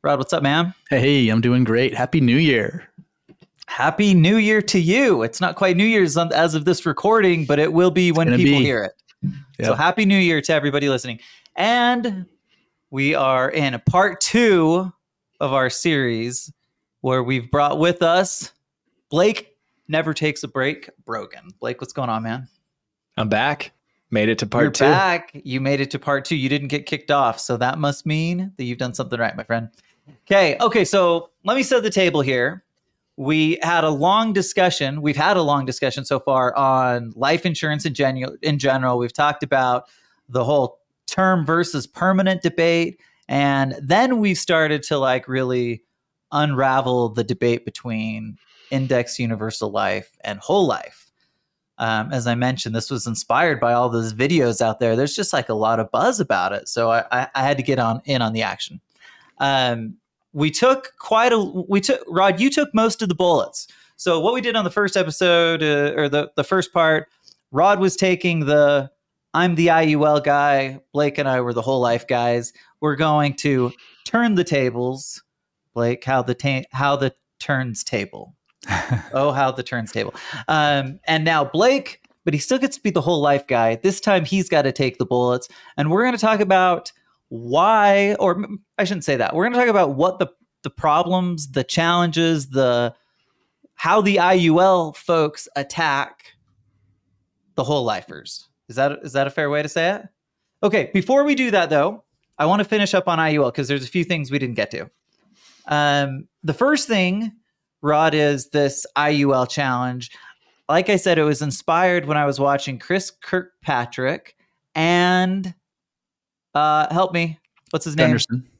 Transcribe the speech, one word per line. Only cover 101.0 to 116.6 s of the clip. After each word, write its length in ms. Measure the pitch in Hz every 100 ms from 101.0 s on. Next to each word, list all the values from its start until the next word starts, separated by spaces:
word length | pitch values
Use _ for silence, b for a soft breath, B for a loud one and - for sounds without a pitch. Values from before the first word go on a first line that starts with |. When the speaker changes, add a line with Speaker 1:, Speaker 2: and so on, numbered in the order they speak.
| 180 269
Speaker 1:
we 140 | 285 277
do 160 | 247
that, 180 | 202 165
though, 320 | 151 156 220 _ _ _ _
I 100 | 151
wanna 180 | 202
finish 300 | 190 208 202
up 120 | 190 -
on 140 | 165
I 80 | 160
U 140 | 151
L 80 | 135
'cause 160 | - 127
there's 160 | 143
a 40 | 127
few 140 | 180
things 300 | 165 170 135
we 80 | 143
didn't 160 | 131 113
get 160 | 104
to. 180 | - 80 _ _ _ _ b b b -
Um, 600 | 147 147 143 139 131 - _
the 120 | 160
first 340 | 151 262 302 -
thing, 440 | 220 185 196 226 - _ _ _ _
Rod, 320 | 143 151 160
is 360 | 151 147 143 -
this 360 | 151 143 139 - -
I 140 | 147
U 240 | 147 143
L 120 | 135 123
challenge. 640 | - 139 123 127 127 117 B B B B B -
Like 200 | 160 196
I 80 | 196
said, 200 | 190 165
it 60 |
was 200 | 151 139
inspired 640 | 147 - - 165 185 175 143
when 100 | 151
I 100 | 147
was 140 | 131
watching 400 | 139 139 139 127
Chris 320 | - 190 185 _
Kirkpatrick 1120 | - 180 180 _ - 131 120 - 131 160 - _ _ _ _
and, 800 | - 160 175 180 185 185 190 185 - _ _ _ _ _ _ _ _ _
uh, 400 | 147